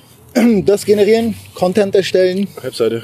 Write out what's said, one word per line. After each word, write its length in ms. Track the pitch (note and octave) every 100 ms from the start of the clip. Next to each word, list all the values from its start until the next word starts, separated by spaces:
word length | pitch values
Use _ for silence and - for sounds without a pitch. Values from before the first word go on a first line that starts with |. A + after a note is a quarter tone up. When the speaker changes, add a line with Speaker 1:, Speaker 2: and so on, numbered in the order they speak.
| - - -
Speaker 1:
<clears throat> 300 | B3 A#3 G3+ F3+
Das 180 | G3+
generieren, 500 | - G#3 G3+ A3+ A#3 - -
Content 400 | - F3+ G3 G3
erstellen. 520 | G3 E3+ F#3 F#3 F#3+ G3+ -
Speaker 2:
Webseite, 400 | B2+ - A2+ A2+